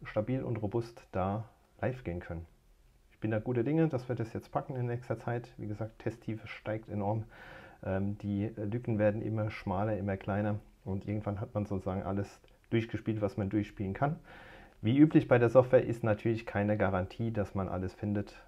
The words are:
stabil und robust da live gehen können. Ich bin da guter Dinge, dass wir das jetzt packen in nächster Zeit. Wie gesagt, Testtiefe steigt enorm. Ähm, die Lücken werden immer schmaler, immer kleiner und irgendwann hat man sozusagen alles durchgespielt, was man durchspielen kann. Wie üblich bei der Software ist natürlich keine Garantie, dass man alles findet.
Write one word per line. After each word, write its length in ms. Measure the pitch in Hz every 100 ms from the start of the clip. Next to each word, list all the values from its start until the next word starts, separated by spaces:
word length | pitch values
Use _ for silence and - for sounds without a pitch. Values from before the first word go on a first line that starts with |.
stabil 400 | - - 110 131
und 180 | 123 113
robust 460 | 104 117 117 - -
da 320 | 95 92 104 110 - _ _
live 220 | - -
gehen 160 | - 87
können. 280 | - 85 82 - _ _ _ _ _
Ich 80 | _
bin 100 | 110
da 80 | 107
guter 240 | 113 123
Dinge, 240 | 120 160 160
dass 220 | 131 -
wir 80 | 117
das 160 | 113
jetzt 180 | - -
packen 240 | 147 139
in 120 | 131 123
nächster 320 | 120 - 139
Zeit. 360 | - 120 123 -
Wie 120 | 107
gesagt, 320 | 104 110 -
Testtiefe 480 | - 110 - 110 -
steigt 400 | - - 135 -
enorm. 380 | 107 101 110 107 - - - - -
Ähm, 340 | 98 95 98 101
die 320 | 101 101 101 -
Lücken 420 | 107 117 120 110
werden 240 | 107 107
immer 300 | 110 110 107
schmaler, 440 | - - 95 110 104
immer 200 | 101 95
kleiner 420 | - 98 104 104 - -
und 220 | - 95 98
irgendwann 340 | 107 107 101
hat 140 | 110
man 100 | 107
sozusagen 380 | 101 98 95 92
alles 380 | 92 98 95 - - - _
durchgespielt, 500 | 117 113 104 - 110
was 160 | 101 -
man 140 | 98
durchspielen 440 | 107 101 - 95
kann. 220 | 98 143 165 - - - - - -
Wie 160 | 107 135
üblich 300 | 156 160 -
bei 100 | 120
der 100 | 117
Software 360 | 127 127 127
ist 180 | - 123
natürlich 420 | 117 107 117 110
keine 320 | - 101 104 104
Garantie, 540 | 98 95 95 - 113
dass 240 | 113 98
man 140 | 98 95
alles 260 | 92 92
findet. 400 | - 104 101 104 -